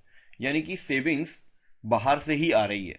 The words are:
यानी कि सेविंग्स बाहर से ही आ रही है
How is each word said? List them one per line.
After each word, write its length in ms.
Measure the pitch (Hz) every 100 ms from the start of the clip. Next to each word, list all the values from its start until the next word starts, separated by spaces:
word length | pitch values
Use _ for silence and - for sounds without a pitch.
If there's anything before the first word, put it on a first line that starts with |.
| - - - -
यानी 220 | 131 156
कि 140 | 156 180
सेविंग्स 680 | - 135 147 143 170 - - _ - - 110
बाहर 320 | 113 127 147
से 160 | 143
ही 180 | 147 165
आ 120 | 110
रही 240 | 101 104
है 100 | 90